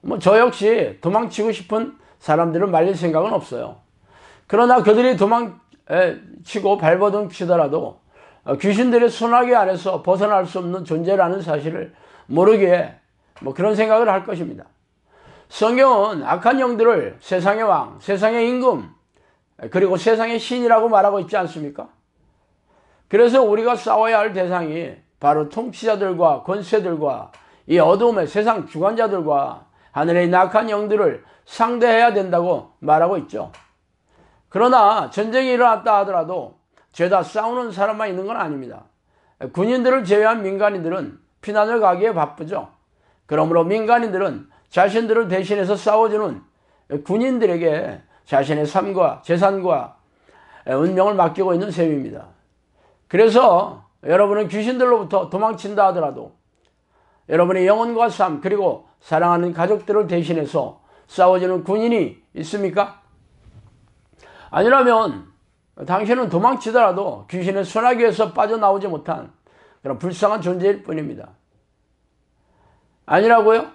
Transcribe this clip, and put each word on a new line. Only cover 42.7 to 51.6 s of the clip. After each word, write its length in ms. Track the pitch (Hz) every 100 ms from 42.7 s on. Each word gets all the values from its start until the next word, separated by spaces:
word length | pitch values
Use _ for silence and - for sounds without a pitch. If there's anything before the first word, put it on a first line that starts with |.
| _ _ _ _ _ _
그러므로 360 | 151 160 170
민간인들은 840 | 165 214 214 240 226 185 190 110 - _ _
자신들을 600 | - 196 220 226 226 208
대신해서 480 | 185 185 208 185 202
싸워주는 680 | 214 214 220 214 202 113 _ _ _ _ _ 143
군인들에게 1000 | 147 208 254 247 214 170 165 151 - - _ _
자신의 420 | _ 139 139 151 147
삶과 560 | 190 202 185 160 117
재산과 720 | - 170 196 196 180 147 120 _ _ _ _ _ _ - -
운명을 480 | 131 170 185 202
맡기고 400 | 196 165 165 190
있는 160 | 175